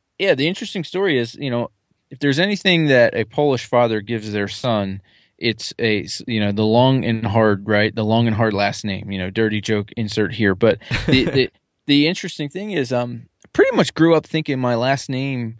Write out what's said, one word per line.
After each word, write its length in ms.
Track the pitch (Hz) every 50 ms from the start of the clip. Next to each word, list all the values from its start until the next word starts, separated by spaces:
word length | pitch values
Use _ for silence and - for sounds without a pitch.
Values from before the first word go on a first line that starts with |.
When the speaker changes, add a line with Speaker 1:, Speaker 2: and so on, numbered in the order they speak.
| _ _ _
Speaker 1:
yeah, 160 | - 185 196 160
the 140 | 127 139
interesting 360 | 165 196 - 233 196 - 196 151
story 360 | - - 180 196 190 147 123
is, 160 | 117 117 -
you 160 | - 143 135
know, 180 | 120 120 117 - - _ _ _ _ _ _ _
if 80 | 139 127
there's 180 | 147 143 135
anything 480 | 147 180 202 208 190 - 196 175 165 160
that 280 | 147 135 123 120 104 -
a 80 | 107 110
Polish 420 | 113 - - 147 147 131 120 -
father 340 | - - 120 120 117 110 107
gives 300 | 101 107 120 110 104 110
their 160 | 104 104 101
son, 540 | 101 - - - 127 113 107 101 98 95 98 - _ _ _ _ _ _ _
it's 340 | - 113 104 107 - - - -
a, 240 | 117 113 110 101 -
s-, 180 | - - - -
you 120 | - 117 110
know, 120 | 104 101
the 120 | 101 104 107
long 400 | 107 110 120 127 131 135 131 87
and 220 | 117 113 110 110
hard, 420 | 107 104 113 110 107 101 98 101
right? 280 | 107 107 104 104 107 104
The 100 | 113 107
long 220 | 107 113 117 117
and 80 | 117 107
hard 180 | 101 117 110 104
last 320 | 98 101 101 101 - -
name, 240 | 104 95 98 98 98
you 60 | 98
know, 140 | 95 92 92
dirty 280 | 95 113 113 107 107 104
joke 320 | 98 - 110 104 104 - -
insert 340 | - 110 104 - 113 107 90
here. 220 | 127 120 110 101 95
But 240 | 98 120 110 - - - - - - -
the, 180 | - 143 131 156
Speaker 2:
<laughs> 60 | 175
Speaker 1:
the, 180 | 135 139 127 - - _ _ _ _ _ _
the 200 | - 143 143 147
interesting 420 | 160 190 - - 175 - - 151 143
thing 200 | - 185 202 214
is, 240 | 196 156 131 117 127
um, 340 | 120 123 120 120 117 120 _ _ _ _ _
pretty 240 | - - 415 539 494
much 200 | - - - -
grew 180 | - 160 170 165
up 140 | 156 -
thinking 320 | - - 160 156 - 139 131
my 160 | 127 123 120
last 340 | 113 120 131 135 131 - -
name, 480 | 131 127 135 139 135 123 120 113 113